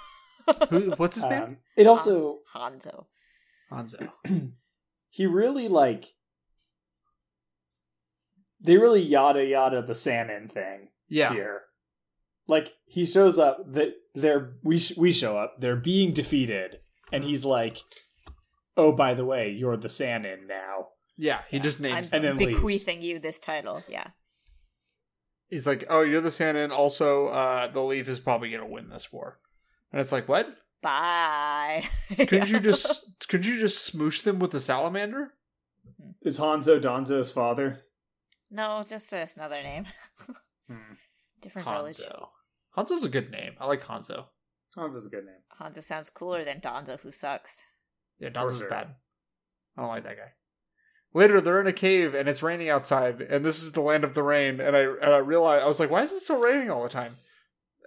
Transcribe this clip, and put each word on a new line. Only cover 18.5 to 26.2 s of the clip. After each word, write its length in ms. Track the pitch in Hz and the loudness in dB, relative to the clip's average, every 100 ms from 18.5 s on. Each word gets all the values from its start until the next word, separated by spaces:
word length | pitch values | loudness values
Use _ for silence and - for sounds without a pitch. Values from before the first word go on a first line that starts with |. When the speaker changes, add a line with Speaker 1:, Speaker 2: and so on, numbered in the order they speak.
| _ _ - | _ _ 4
Speaker 3:
"Oh, 140 | 156 | 6
by 240 | 135 131 123 | 6 2 2
the 100 | 127 | -2
way, 240 | 131 107 | -2 -4
you're 280 | 101 123 113 | -4 -2 -4
the 100 | 113 | -6
Sannin 580 | - 131 117 101 95 95 | -6 -4 -4 -8 -12 -12
now." 420 | 95 95 98 92 _ _ - | -12 -8 -10 -10 _ _ -6
Speaker 2:
Yeah, 240 | 151 113 - | -4 -4 -4
he 80 | 139 | -4
Speaker 1:
Yeah. 60 | |
Speaker 2:
just 160 | 147 139 | -4 -4
names 340 | 139 123 - | -4 -4 -2
Speaker 1:
I'm 80 | 156 | 0
Speaker 2:
them. 100 | 151 | 0
Speaker 3:
And 80 | 135 | 0
then 80 | - | 2
leaves. 100 | - | 2
Speaker 1:
bequeathing 420 | 214 202 - 170 | 0 -2 -4 -8
you 160 | 170 165 | -8 -8
this 200 | 156 156 | -10 -10
title, 420 | - 156 104 - - | -10 -8 -8 -12 -12
yeah. 200 | - - - _ _ _ _ _ _ _ _ _ _ _ _ _ | -14 -14 -18 _ _ _ _ _ _ _ _ _ _ _ _ _
Speaker 2:
He's 180 | 160 127 | -6 -4
like, 200 | 135 - | -4 0
"Oh, 120 | 160 | 2
you're 200 | 156 156 | 4 2